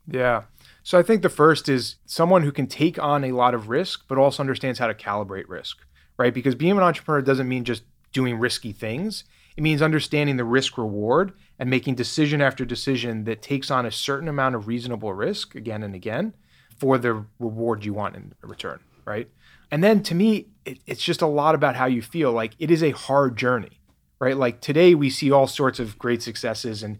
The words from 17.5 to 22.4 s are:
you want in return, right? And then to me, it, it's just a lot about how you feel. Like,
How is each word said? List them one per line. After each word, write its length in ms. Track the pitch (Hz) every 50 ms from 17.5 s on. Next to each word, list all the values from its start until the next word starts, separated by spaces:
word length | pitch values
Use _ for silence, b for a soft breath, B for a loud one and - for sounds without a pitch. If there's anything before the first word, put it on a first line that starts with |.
| 110 113 117 117 110 104 101
you 80 | 104 98
want 220 | 104 101 - -
in 180 | 95 95 98 - _
return, 380 | - 104 - - - 87 65 - _ _ _ _ -
right? 240 | 107 107 110 120 - _ b b b b b b b
And 140 | 147 156 185
then 180 | 214 220 196
to 140 | 202 - 165
me, 320 | 175 208 226 214 185 - _ _ _ -
it, 140 | - 135 - _
it's 160 | - - - -
just 180 | 180 160 -
a 60 | 170
lot 260 | 156 147 147 143 156 160
about 220 | 147 151 139 123
how 100 | 127 127
you 160 | 131 127 117
feel. 300 | 113 - - 170 147 127
Like, 220 | 117 113